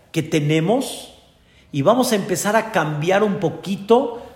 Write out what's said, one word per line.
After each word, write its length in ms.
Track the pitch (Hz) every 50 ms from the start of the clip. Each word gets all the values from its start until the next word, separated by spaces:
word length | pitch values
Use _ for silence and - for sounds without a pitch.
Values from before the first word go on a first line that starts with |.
| _ _
que 120 | - 165 151
tenemos 840 | - - 160 143 147 156 160 160 180 220 269 269 - - - - - - - _ _ _ _ _ _ _ _ _ _
y 120 | - 139 135
vamos 280 | 185 226 254 247 -
a 40 | 214
empezar 400 | 196 175 147 180 - - 196 -
a 160 | 220 - -
cambiar 500 | - 180 156 151 151 147 151 170 185 202
un 140 | 214 208 190
poquito 840 | 214 185 156 160 - - 175 196 175 - - 226 247 285 - - - - - -